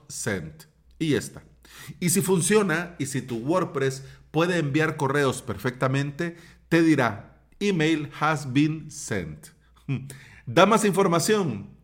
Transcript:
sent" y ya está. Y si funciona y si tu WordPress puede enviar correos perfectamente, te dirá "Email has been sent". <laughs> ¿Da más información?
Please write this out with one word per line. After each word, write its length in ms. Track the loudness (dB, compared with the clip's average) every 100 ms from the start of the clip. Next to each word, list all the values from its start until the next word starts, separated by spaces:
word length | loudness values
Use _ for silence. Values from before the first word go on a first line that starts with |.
| -16
sent" 560 | -8 -4 -4 -6 -16 -20 _ _ -6
y 120 | 0
ya 80 | 0
está. 240 | -2 -12 -20 _ -20 -20 -18 -4
Y 100 | 0
si 120 | 2
funciona 720 | 2 2 4 4 4 0 -4 -8
y 80 | -6
si 140 | -6
tu 180 | -6 -4
WordPress 680 | 0 0 0 -2 -2 -4 -12 -20 -6
puede 280 | 0 0 0
enviar 380 | 0 0 0 0
correos 460 | 0 2 0 0
perfectamente, 920 | -6 -6 -6 -2 0 0 -2 -4 -8 -8 -18 -20 0
te 120 | 4
dirá 600 | 6 4 2 -2 -12 -20 _ -4
"Email 500 | -2 2 2 0 -4 -4
has 340 | -2 -2 -2
been 360 | 2 2 0 -10
sent". 580 | -14 -8 -6 -6 -12 -18 _ _ _ -8
<laughs> 600 | -6 -8 -16 -20 -18 -2
¿Da 180 | 4
más 200 | 6 6
información? 840 | 4 2 2 2 2 2 0 -4 -10 -20